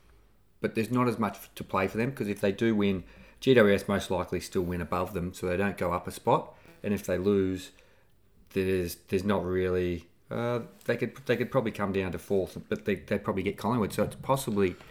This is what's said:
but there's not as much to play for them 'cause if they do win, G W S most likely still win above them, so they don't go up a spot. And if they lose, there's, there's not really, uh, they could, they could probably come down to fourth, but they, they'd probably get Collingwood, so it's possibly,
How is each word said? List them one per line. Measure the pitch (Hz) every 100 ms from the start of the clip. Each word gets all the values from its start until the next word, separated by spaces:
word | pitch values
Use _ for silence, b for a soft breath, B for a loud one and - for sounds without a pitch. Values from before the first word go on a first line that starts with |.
| b b b _ _ _
but | 107 113
there's | 107
not | 123 123
as | 107
much | 101 - - -
to |
play | - 95 95
for | 107
them | 123
'cause | 139 104
if | 101
they | 101
do | 98 113 107
win, | 101 95 B B B B
G | 135
W | 120 104
S | 98 -
most | 98 -
likely | 90 90 90
still | - 98
win | 87 87
above | 85 90 90
them, | 95 87
so | - 92
they | 90
don't | 101 90
go | 92
up | 90 -
a |
spot. | - 117 147 - B B B
And | 104
if | 98 -
they | 90
lose, | 98 101 95 92 - b b b b _ _ - -
there's, | 98 92 92 87 - -
there's | 98
not | 104 98 87
really, | 92 92 92 90 87 - _ -
uh, | 117 120 120 - - -
they | 120
could, | 117 - -
they | 117
could | 113
probably | 135 113
come | 104 101
down | 98 92
to | 85
fourth, | - 98 90 - -
but | 107 -
they, | 98
they'd | - 104
probably | - 98
get | 95 -
Collingwood, | 104 120 92
so | -
it's | 101 -
possibly, | - 139 120 101 95 87 B